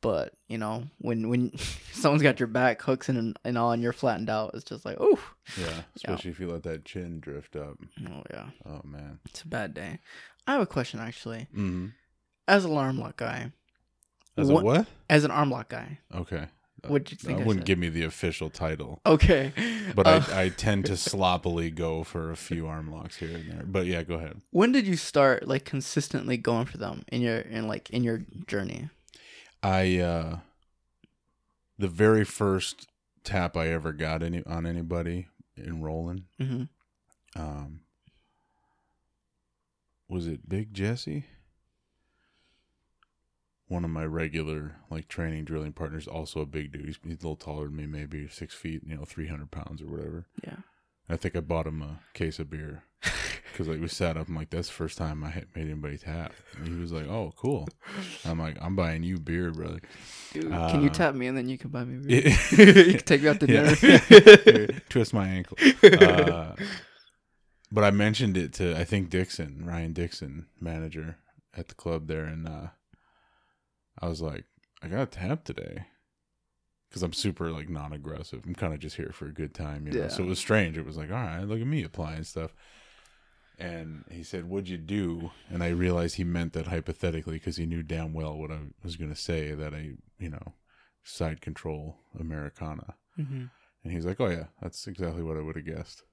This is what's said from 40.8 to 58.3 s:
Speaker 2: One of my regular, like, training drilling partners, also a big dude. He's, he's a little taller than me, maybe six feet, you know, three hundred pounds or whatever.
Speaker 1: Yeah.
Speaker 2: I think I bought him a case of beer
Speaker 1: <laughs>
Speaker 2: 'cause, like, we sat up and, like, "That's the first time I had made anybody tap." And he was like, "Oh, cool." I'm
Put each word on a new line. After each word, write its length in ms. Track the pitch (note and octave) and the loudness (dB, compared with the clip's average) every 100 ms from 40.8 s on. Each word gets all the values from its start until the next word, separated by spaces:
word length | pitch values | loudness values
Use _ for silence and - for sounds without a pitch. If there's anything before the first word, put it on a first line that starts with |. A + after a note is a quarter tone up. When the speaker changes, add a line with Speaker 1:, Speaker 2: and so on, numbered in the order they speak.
| G2 A#2+ - D3 C#3+ - _ _ _ _ _ _ _ _ _ _ _ _ _ _ _ _ _ _ _ _ _ _ _ | -4 -4 -6 -10 -10 -20 _ _ _ _ _ _ _ _ _ _ _ _ _ _ _ _ _ _ _ _ _ _ _
Speaker 2:
One 180 | F2+ E2+ | -6 -4
of 40 | |
my 140 | D#2+ D#2+ | -4 -6
regular, 720 | D#2+ E2 D#2 D#2 D#2 D2+ D2 _ | -4 -6 -6 -6 -8 -10 -16 _
like, 160 | D#2+ D#2+ | -14 -12
training 380 | - E2 D#2 D2+ | -8 -6 -6 -6
drilling 260 | D#2 D2+ | -8 -8
partners, 340 | D2 D#2 D#2 D2+ | -8 -10 -10 -12
also 340 | D#2+ D#2 - | -12 -10 -8
a 40 | D2 | -8
big 260 | D#2 D2 | -8 -10
dude. 120 | C#2+ D2 | -12 -12
He's, 140 | D2+ | -14
he's 100 | E2 | -12
a 140 | E2 E2+ | -12 -10
little 80 | D#2 | -12
taller 280 | - D2+ D2 | -12 -10 -10
than 100 | D2+ | -10
me, 100 | D2 | -10
maybe 400 | D2+ D2 D2 D2 | -10 -10 -12 -14
six 260 | - E2 | -14 -16
feet, 280 | - E2 D#2+ D2+ | -12 -12 -12 -12
you 100 | D#2 | -14
know, 100 | D2+ | -14
three 220 | - D#2 | -12 -10
hundred 220 | D2+ D2 | -10 -12
pounds 300 | D#2 D2+ D#2 | -14 -14 -14
or 40 | D2+ | -14
whatever. 400 | D2+ D2+ E2 F2 - | -12 -12 -12 -16 -18
Speaker 1:
Yeah. 140 | - - - _ _ _ _ | -18 -18 -20 _ _ _ _
Speaker 2:
I 60 | E2+ | -6
think 180 | F#2+ F2 | -6 -6
I 40 | |
bought 260 | D#2 E2 D#2 | -4 -4 -4
him 140 | D#2 | -8
a 180 | D2 D#2 _ | -10 -14 _
case 260 | - E2 D#2 | -8 -8 -6
of 100 | D2+ | -12
beer 340 | D2+ D2+ D2 _ | -12 -14 -16 _
Speaker 1:
<laughs> 100 | _ - - - - - - | _ -6 -6 -8 -10 -14 -8
Speaker 2:
'cause, 120 | D#2+ | -6
like, 140 | D#2 | -4
we 60 | E2+ | -6
sat 280 | - F2+ D#2+ | -4 -4 -4
up 120 | D#2 | -6
and, 80 | D#2+ | -8
like, 140 | D#2 | -6
"That's 160 | E2 F2 | -8 -8
the 60 | |
first 240 | - E2 - | -8 -10 -6
time 260 | D#2+ D2+ | -6 -6
I 60 | D2+ | -8
had 180 | E2 - - | -10 -12 -10
made 100 | D#2 | -8
anybody 320 | D2+ D2 C#2+ | -8 -10 -10
tap." 360 | - D#2+ D#2+ - - - | -10 -10 -10 -14 -20 -14
And 100 | E2 | -10
he 80 | E2+ | -8
was 160 | E2+ | -8
like, 160 | E2 D2 | -8 -8
"Oh, 260 | G#2+ F2 - | -8 -8 -6
cool." 320 | B2 C3+ D2+ - - G3+ F#3 - | -6 -4 -8 -14 -16 -12 -12 -12
I'm 120 | E2+ | -8